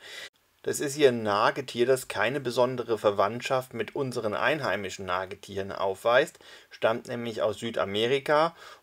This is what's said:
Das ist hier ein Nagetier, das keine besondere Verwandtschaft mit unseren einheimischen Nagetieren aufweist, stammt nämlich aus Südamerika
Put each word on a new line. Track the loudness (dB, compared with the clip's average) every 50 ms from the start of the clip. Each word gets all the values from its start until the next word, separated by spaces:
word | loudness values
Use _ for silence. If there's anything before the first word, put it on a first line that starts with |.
| -14 -18 -16 -16 -16 -18 _ _ _ _ _ _
Das | -6 -4 -2 -2
ist | -2 -4 2
hier | 6 6 6
ein | 6 4
Nagetier, | 0 2 2 4 4 2 2 0 -8 -6 0 2 4
das | 4 4 2 0 -6
keine | -2 0 0 0 0 -2
besondere | -4 -2 2 2 2 2 2 -4 -2 -2 -2 2
Verwandtschaft | 2 2 4 4 2 2 2 -4 -4 -2 -2 -2 -2 -4
mit | -6 -6 -6 -6 -4
unseren | -6 -4 -4 -4 -4 -4 -2 -2
einheimischen | 0 0 0 0 0 0 -2 -2 -2 -4 -8 -8 -8 -6
Nagetieren | -4 -4 -4 -4 -6 -10 -14 -14 -10 -8 -8 -6 -6
aufweist, | -4 -2 -2 -2 -2 0 2 2 2 2 0 -2 _ -20 -20 -20 -20 -20 -20 _
stammt | -8 0 0 0 0 0 -4 -8
nämlich | -8 -6 -6 -6 -4 -2
aus | -2 -2 -2 -4
Südamerika | -6 -6 -2 -2 -2 -2 0 0 2 2 0 0 2 2 4 4 4 2 -2 -8 -20 -20 -20 -16